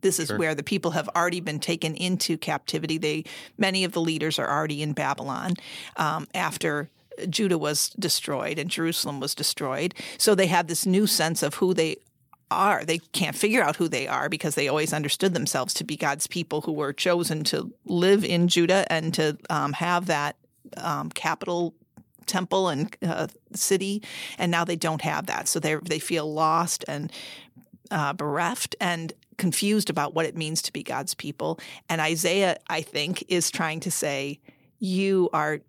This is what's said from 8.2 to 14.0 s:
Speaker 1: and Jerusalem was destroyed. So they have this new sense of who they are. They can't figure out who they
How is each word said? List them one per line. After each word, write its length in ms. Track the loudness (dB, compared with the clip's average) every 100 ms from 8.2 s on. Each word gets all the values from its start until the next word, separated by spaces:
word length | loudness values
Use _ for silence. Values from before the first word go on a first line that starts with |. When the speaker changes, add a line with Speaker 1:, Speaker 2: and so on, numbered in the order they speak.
| 0 -2 -2 -2
Speaker 1:
and 120 | -4
Jerusalem 500 | -2 0 0 -4 -4
was 140 | -4
destroyed. 600 | -2 -2 -2 -4 -2 -4 -4 -14 0
So 180 | 4
they 120 | 6 6
have 220 | 4 2
this 180 | 0 4
new 200 | 4 6
sense 360 | 4 2 2
of 140 | -2 2
who 180 | 2
they 220 | 4 2 0 _ _ _ -20 _
are. 320 | 2 4 2
They 160 | 0 -2 -2
can't 240 | -2 -2 0
figure 260 | 2 4
out 140 | 4 2
who 120 | 0
they 200 | 0